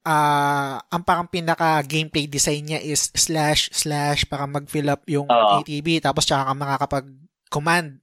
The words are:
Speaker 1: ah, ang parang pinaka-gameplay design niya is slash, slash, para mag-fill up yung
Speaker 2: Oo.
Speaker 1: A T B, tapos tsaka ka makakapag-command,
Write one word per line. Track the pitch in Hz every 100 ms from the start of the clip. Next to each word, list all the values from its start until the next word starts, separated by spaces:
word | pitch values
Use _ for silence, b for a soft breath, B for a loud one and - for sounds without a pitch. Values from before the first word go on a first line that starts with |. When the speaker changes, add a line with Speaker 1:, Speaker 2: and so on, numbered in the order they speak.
Speaker 1:
ah, | 170 151 147 147 143 143 139 135
ang | - 175 180
parang | 175 175
pinaka-gameplay | 180 165 165 165 156 139 156 156 156 147
design | 139 - 147 147
niya | 156
is | 151 143 -
slash, | - - 160 151 156 -
slash, | - 156 147 147 143 -
para | 139
mag-fill | 143 143 143 151 143
up | 147 -
yung | 143 143
Speaker 2:
Oo. | 120 107 101
Speaker 1:
A |
T | 104 147
B, | 156 160
tapos | 143 143 -
tsaka | 143 135
ka | 139
makakapag-command, | 139 139 143 139 135 135 160 _ _ 147 151 175 156 131